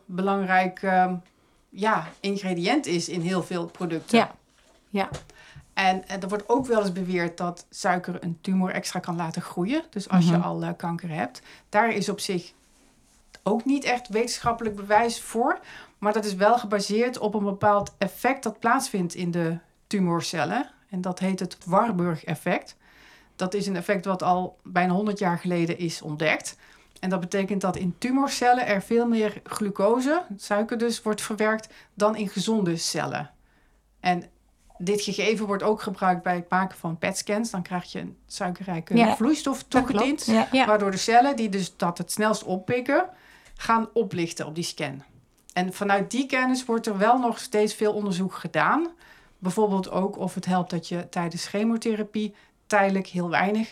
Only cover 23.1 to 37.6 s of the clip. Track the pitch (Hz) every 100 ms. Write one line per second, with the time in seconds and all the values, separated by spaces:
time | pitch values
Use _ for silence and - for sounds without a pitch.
23.1 | - _ - 185 202 190 180 175 190 196
24.1 | 180 180 180 180 - - 180 180 180 214
25.1 | 196 185 175 180 175 165 165 170 - 160
26.1 | 151 156 302 - - - - _ - 190
27.1 | 185 175 202 190 196 185 - 185 - 254
28.1 | 262 277 - 247 254 240 196 - 233 240
29.1 | 226 214 - - - 208 202 196 254 262
30.1 | 330 349 196 - 208 220 233 233 220 214
31.1 | 208 - 214 214 220 - - - - 208
32.1 | 220 202 196 196 220 180 165 - 160 143
33.1 | - 147 _ _ _ _ _ _ _ 180
34.1 | 175 - _ _ _ _ - 180 208 208
35.1 | 196 196 220 208 196 196 214 208 185 190
36.1 | 175 180 175 170 185 190 - 170 165 -
37.1 | 190 - 208 233 190